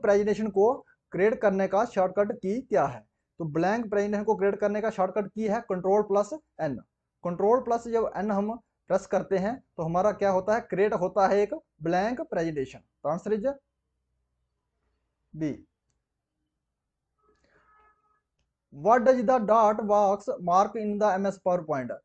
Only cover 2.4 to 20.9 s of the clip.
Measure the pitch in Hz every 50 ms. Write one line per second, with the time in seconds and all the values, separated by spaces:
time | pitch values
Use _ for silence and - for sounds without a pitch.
2.4 | - 190 208 254 262 - 214 175 143 131 123 117 - _ _ _ _ _ _ -
3.4 | 165 151 143 160 175 185 214 240 233 196 208 202 202 208 208 202 208 220 214 175
4.4 | 196 202 208 196 208 208 208 214 208 220 - - 185 190 185 214 196 165 - 208
5.4 | 220 208 202 233 226 - 190 180 175 190 196 214 208 208 196 202 208 208 302 311
6.4 | _ _ _ - 156 151 127 95 - _ _ _ _ _ _ _ - 175 175 165
7.4 | 196 208 240 262 247 233 233 233 233 240 226 226 220 - - 175 190 214 202 196
8.4 | 202 214 233 247 _ _ _ _ _ - 180 190 - - 202 185 170 - 196 185
9.4 | 185 214 254 269 _ _ - - 160 160 165 180 190 214 190 202 202 196 185 185
10.4 | 185 208 214 233 226 - 180 165 202 214 220 175 180 185 - 208 190 180 190 202
11.4 | 208 202 302 320 _ _ _ - 156 170 175 180 202 226 254 240 330 - 214 180
12.4 | 165 165 156 143 131 - - 117 - _ _ _ - 143 160 196 - 208 214 214
13.4 | 208 269 277 - _ _ _ _ _ _ _ _ _ _ _ _ _ _ _ _
14.4 | _ _ _ _ _ _ _ _ _ _ _ _ _ _ _ _ _ _ - 156
15.4 | 156 147 - - - _ _ _ _ _ _ _ _ _ _ _ _ _ _ _
16.4 | _ _ _ _ _ _ _ _ _ _ _ _ _ _ _ _ 427 427 427 _
17.4 | _ _ _ _ _ _ 440 427 427 _ _ _ _ _ _ _ _ _ _ _
18.4 | _ _ _ _ _ _ - 143 151 202 233 254 214 - 262 247 220 208 262 247
19.4 | 208 190 214 226 220 208 214 220 226 202 208 208 208 190 202 202 - 208 - -
20.4 | 180 170 175 190 208 214 233 226 214 208